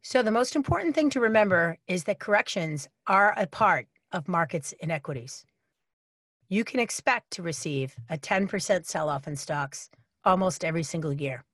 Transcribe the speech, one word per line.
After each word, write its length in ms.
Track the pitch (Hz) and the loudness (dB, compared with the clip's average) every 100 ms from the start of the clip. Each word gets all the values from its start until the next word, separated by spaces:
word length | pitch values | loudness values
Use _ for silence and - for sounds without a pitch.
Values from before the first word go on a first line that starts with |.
So 180 | - 254 | 2 2
the 100 | 220 | 4
most 240 | 226 254 311 | 2 2 0
important 380 | 269 349 339 | 0 0 0
thing 160 | 311 302 | 2 2
to 100 | 262 | 2
remember 580 | 226 220 208 180 170 165 - | 4 4 6 4 2 -2 -4
is 180 | 185 | -4
that 140 | 185 196 | -2 -4
corrections 680 | - 208 - 196 160 151 - _ - | 2 0 2 -2 -2 -4 -8 _ 2
are 280 | 196 202 208 | 4 6 4
a 100 | 190 | -2
part 420 | - 214 156 - _ _ | 2 4 4 0 _ _
of 160 | 185 151 | -6 -2
markets 460 | 175 160 165 - - | 0 0 -2 -6 -8
in 100 | 165 | -4
equities. 540 | 156 - 131 127 - _ _ _ _ _ _ _ _ _ _ _ | -4 -4 -10 -10 -16 _ _ _ _ _ _ _ _ _ _ _
You 160 | 190 | -2
can 160 | 226 254 | 0 -2
expect 500 | 233 - - 240 _ | -2 -2 0 -2 _
to 100 | - | -8
receive 520 | 170 151 170 139 131 - 117 | -6 -4 -4 -4 -4 -8 -10
a 100 | 160 | -8
ten 300 | - 190 196 | 0 0 2
percent 380 | 196 - 190 160 | -2 0 0 0
sell-off 420 | 170 151 143 147 | -4 -2 -4 -6
in 80 | 143 | -10
stocks 540 | - 147 139 - - _ _ _ | -6 -4 -6 -8 -18 _ _ _
almost 400 | - 185 185 - | 2 2 2 0
every 180 | 165 165 | -4 -2
single 300 | 156 165 156 | -4 -4 -4
year 320 | 143 139 127 _ | -4 -6 -8 _